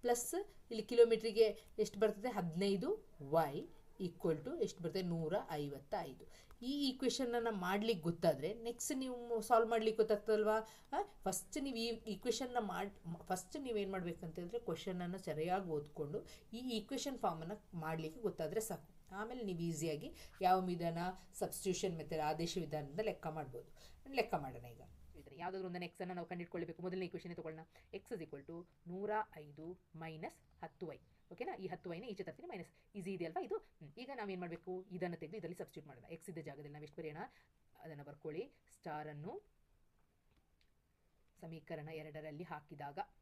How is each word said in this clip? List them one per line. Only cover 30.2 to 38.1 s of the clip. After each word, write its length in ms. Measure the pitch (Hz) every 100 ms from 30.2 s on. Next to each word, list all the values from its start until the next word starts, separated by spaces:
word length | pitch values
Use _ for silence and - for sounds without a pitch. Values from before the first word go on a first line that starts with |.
| 220 - _ -
ಹತ್ತು 240 | 165 _ 170
ವೈ. 100 | 135 - _ _
ಓಕೆನಾ? 240 | - 285 262
ಈ 120 | 190
ಹತ್ತು 220 | 175 185
ವೈನ 140 | 170
ಈಚೆ 200 | 240 196
ತರ್ತೀನಿ 240 | 180 160 349
ಮೈನಸ್. 220 | 220 165 _ - 208
ಈಸಿ 180 | 180
ಇದೆ 120 | 190 170
ಅಲ್ವಾ 160 | 170
ಇದು? 160 | 302 427
ಹ್ಮ್. 340 | - _ 147 147
ಈಗ 120 | 254 269
ನಾವೇನು 240 | 208 185
ಮಾಡಬೇಕು? 460 | 180 165 - 185 190
ಇದನ್ನು 260 | 180 180 165
ತೆಗೆದು 200 | 156 214
ಇದರಲ್ಲಿ 200 | 170 175
ಸಬ್ಸ್ಟಿಟ್ಯೂಟ್ 300 | 165 - 147
ಮಾಡೋಣ. 240 | 127 -
ಎಕ್ಸ್ 180 | 165 -
ಇದ್ದ 80 | 170
ಜಾಗದಲ್ಲಿ 300 | 151 139 147
ನಾವು 140 | 147
ಎಷ್ಟು 180 | 151 -
ಬರೆಯೋಣ? 160 | 160 151 - - _ _ _ -
ಅದನ್ನು 240 | 160 147
ಬರ್ಕೊಳ್ಳಿ. 480 | 143